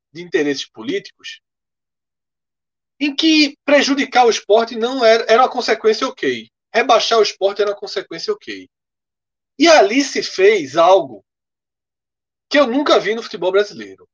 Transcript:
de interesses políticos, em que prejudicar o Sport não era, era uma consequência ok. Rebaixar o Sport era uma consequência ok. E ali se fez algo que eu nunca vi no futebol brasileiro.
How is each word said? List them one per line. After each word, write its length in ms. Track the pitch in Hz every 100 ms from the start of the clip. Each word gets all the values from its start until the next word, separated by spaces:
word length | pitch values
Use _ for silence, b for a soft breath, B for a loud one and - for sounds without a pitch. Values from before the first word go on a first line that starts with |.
| _
de 120 | 156
interesses 420 | 175 175 147 139
políticos, 760 | - 113 110 190 - - - - _ _ _ _ _ _ _ _ _ _ _ _ _ _ _ _
em 160 | 294
que 440 | 277 320 311 277 -
prejudicar 600 | - 285 220 277 226 247
o 60 | 240
Sport 420 | 202 - 220 226
não 320 | 233 240 269
era, 200 | 226 226 226
era 140 | 226
uma 60 | 254
consequência 580 | 247 - 220 220 214 262
ok. 400 | - 139 117 110 _ _
Rebaixar 460 | 220 254 226 - 226
o 40 |
Sport 380 | 214 - 196 202
era 100 | 208
uma 60 | 202
consequência 560 | 196 196 - 165 -
ok. 340 | 208 - 98 92 _ _ _ _ _ _ _ _ -
E 100 | 330
ali 340 | 302 202 269
se 200 | 277 214
fez 540 | - - 196 208 135 156
algo 460 | 170 190 139 101 _ _ _ _ _ _ _ _ _ _ _ _ _
que 100 | 285
eu 80 | 240
nunca 320 | 269 294 247
vi 160 | 175
no 80 | 226
futebol 300 | - 190 180
brasileiro. 560 | 190 202 - 202 190 453